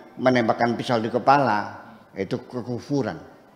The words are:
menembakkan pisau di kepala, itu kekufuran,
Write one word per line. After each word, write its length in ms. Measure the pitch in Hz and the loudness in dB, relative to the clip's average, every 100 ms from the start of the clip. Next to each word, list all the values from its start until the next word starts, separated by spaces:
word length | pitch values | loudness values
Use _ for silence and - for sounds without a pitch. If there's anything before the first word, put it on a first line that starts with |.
| - - | -18 -2
menembakkan 640 | 127 127 113 117 120 110 | 2 4 2 2 0 0
pisau 220 | - 120 | 0 0
di 80 | 110 | 0
kepala, 640 | 120 101 139 131 104 101 101 - - - - | 0 4 4 4 0 -2 -10 -20 -20 -14 -8
itu 240 | 95 - - | -6 -6 -6
kekufuran, 720 | 123 113 120 - 143 110 80 - - - | -10 -6 -8 -2 -2 -2 -4 -12 -20 -20